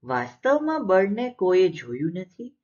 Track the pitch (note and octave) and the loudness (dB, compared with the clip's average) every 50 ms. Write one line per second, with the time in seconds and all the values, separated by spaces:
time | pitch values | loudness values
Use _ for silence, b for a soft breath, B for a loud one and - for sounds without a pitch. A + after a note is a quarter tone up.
0 | - B2 B2+ B2 B2 B2 - _ _ B3+ C#4 D4 D4+ D#4 D#4+ D#4 B3 F#3+ F#3 F#3+ | -6 -4 -4 -4 -4 -6 -12 _ _ 0 2 2 0 -2 -4 -4 0 2 4 4
1 | G3 G3+ G3+ A3 B3 B3 B3 - F#3+ F3+ F3+ F#3 F#3 F3+ E3 D3+ C3+ A#2+ A#2+ B2+ | 4 2 0 -4 -4 -6 -4 -2 0 2 4 4 4 2 2 -4 -10 -10 -8 -4
2 | D3 E3 E3+ F3+ F#3 F#3 _ _ A#3+ B3+ _ _ | -4 -4 -4 -6 -12 _ _ _ -16 -16 _ _